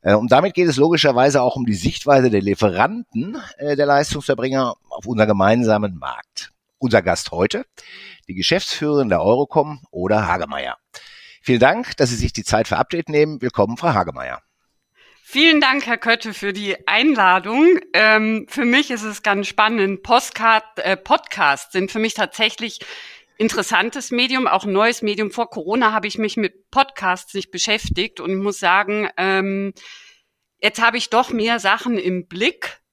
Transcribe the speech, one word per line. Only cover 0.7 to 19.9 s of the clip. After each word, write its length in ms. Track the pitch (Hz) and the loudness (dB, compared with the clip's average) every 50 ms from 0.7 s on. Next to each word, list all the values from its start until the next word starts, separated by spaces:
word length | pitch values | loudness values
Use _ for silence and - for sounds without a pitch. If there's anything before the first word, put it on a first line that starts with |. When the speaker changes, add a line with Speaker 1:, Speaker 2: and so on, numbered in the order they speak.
| 139 | 4
Speaker 1:
logischerweise 640 | 127 143 165 170 156 139 147 123 120 127 143 135 139 | 4 4 4 4 4 4 4 4 4 4 4 4 4
auch 140 | 123 123 - | 2 2 0
um 100 | 135 123 | 0 -2
die 100 | 117 104 | -2 -2
Sichtweise 540 | 87 87 110 - - - 143 143 135 127 123 | 0 -2 -4 -4 -2 2 4 4 6 6 4
der 120 | 107 101 | 2 2
Lieferanten, 960 | 95 101 98 - 113 104 85 92 117 160 220 240 233 _ _ 110 143 196 240 285 - - - | 2 0 0 2 2 0 2 2 0 0 0 -6 -10 _ _ -6 -6 -6 -8 -12 -14 -16 -14
äh, 180 | - 143 147 143 | -8 -4 -2 0
der 100 | 139 147 | 0 2
Leistungserbringer 880 | 143 143 143 147 - - 151 - - 135 117 120 131 135 135 131 120 101 _ _ _ | 4 4 2 2 0 -6 -6 -2 -2 -2 -2 0 -2 -2 -2 -2 -2 -4 _ _ _
auf 160 | 67 78 98 | -18 -14 -8
unseren 220 | 110 123 107 107 | -6 2 2 2
gemeinsamen 720 | 107 107 98 95 101 113 123 120 110 107 104 107 101 90 | 2 4 4 4 4 4 4 4 2 2 2 0 -4 -8
Markt. 540 | 76 67 67 64 - - _ _ - - - _ _ _ _ _ | -10 -10 -12 -12 -12 -16 _ _ -16 -16 -16 _ _ _ _ _
Unser 240 | _ 135 123 120 107 | _ -2 2 2 2
Gast 300 | 85 92 85 - - - | 4 2 -2 -2 -4 -8
heute, 340 | - 85 92 - - 233 262 _ _ - - - - - - - - _ _ | -2 -2 -2 0 -2 -6 -8 _ _ -20 -20 -20 -20 -20 -20 -20 -20 _ _
die 80 | - 92 | -12 -8
Geschäftsführerin 760 | 92 90 - 160 190 - - - - 151 151 147 143 135 107 | -4 -2 0 0 0 -2 -6 -6 -4 -2 0 2 2 2 2
der 120 | 92 82 | 0 2
Eurocom, 600 | 80 98 117 135 147 - - 160 147 151 151 127 - _ | 2 2 2 2 0 0 0 0 0 0 -6 -14 -18 _
Oda 340 | - 92 90 95 104 107 104 | -10 -6 -2 0 0 0 2
Hagemeyer. 500 | 85 87 92 80 73 69 69 65 64 62 _ _ _ - - - - - - - - - _ | 0 -2 -2 -4 -6 -8 -8 -8 -8 -10 _ _ _ -20 -20 -20 -20 -20 -20 -20 -20 -20 _
Vielen 180 | _ - 127 117 | _ 0 4 6
Dank, 380 | 120 139 180 233 254 - - | 6 4 4 2 -4 -8 -2
dass 120 | - 147 120 | 0 0 0
Sie 60 | 120 | 0
sich 180 | 110 - - - | -2 -4 -4 -4
die 100 | 113 104 | -6 -4
Zeit 240 | - - 107 113 | 0 0 0 0
für 100 | - - | 0 0
Update 320 | 80 - _ - 165 160 - | -2 -2 _ -2 -6 -4 0
nehmen. 320 | 151 147 151 156 151 131 | 2 2 2 2 0 -6
Willkommen, 360 | 123 123 - - 101 104 117 | -6 -4 0 0 0 0 0
Frau 160 | - - 170 127 | -2 -2 0 0
Hagemeyer. 480 | 101 90 82 73 64 64 64 64 - _ _ _ _ _ _ _ _ _ _ _ _ _ _ _ _ _ | 0 -2 -2 -6 -10 -10 -10 -12 -12 _ _ _ _ _ _ _ _ _ _ _ _ _ _ _ _ _
Speaker 2:
Vielen 380 | - - 262 311 330 320 294 | -4 0 4 4 4 4 4
Dank, 240 | 294 262 262 277 269 | 2 2 0 0 -2
Herr 120 | 233 233 | -4 -4
Kötte, 360 | 226 - 233 226 233 233 220 196 | -2 0 0 0 0 -2 -12 -10
für 200 | - 196 202 190 | -6 -6 -6 -6
die 340 | 202 208 196 185 - - | -4 -6 -6 -6 -4 -2
Einladung. 920 | - 190 220 254 311 285 226 196 185 180 190 180 202 226 269 311 349 370 311 - - - | 0 0 2 2 2 2 4 4 4 4 2 0 -2 2 4 6 6 6 4 0 -2 2
Ähm, 520 | - 214 214 214 214 220 220 220 220 - _ | 4 4 6 4 4 2 0 -2 -4 -6 _
für 160 | - 277 247 | -4 -2 0
mich 260 | 240 240 277 294 - | 2 2 2 2 0
ist 120 | 254 220 214 | -6 -8 -8
es 200 | 220 208 - - | -10 -10 -4 -2
ganz 240 | 214 196 196 202 | -2 -2 -2 -4
spannend. 560 | - - - 208 220 233 220 196 196 | -4 0 0 0 2 2 0 0 -2